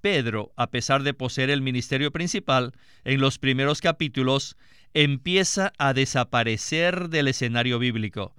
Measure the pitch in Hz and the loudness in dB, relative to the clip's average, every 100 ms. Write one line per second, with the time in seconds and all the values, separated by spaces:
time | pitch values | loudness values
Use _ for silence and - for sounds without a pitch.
0 | 202 185 117 107 104 - 120 123 - 135 | 2 2 0 -4 -6 -4 -4 -2 0 0
1 | 139 135 127 - 131 143 131 123 120 135 | 0 -4 -6 -2 0 0 0 -4 -2 -2
2 | 143 160 175 202 - 131 123 - - - | -2 -2 -4 -4 2 0 0 -8 -20 -12
3 | - 135 135 - 135 131 139 151 170 160 | -2 2 2 2 0 2 0 0 0 0
4 | 151 127 131 135 - - - - - 156 | -4 0 2 0 -2 -14 -20 -20 -6 0
5 | 147 135 175 185 185 - 190 - 139 135 | 2 0 0 2 2 0 -4 0 0 2
6 | 131 135 120 123 117 110 - 156 170 180 | 2 0 0 0 0 -2 -2 0 0 0
7 | 180 160 139 131 120 117 123 120 123 113 | -2 0 0 0 -2 0 0 0 0 -2
8 | 107 - 92 | -4 -6 -10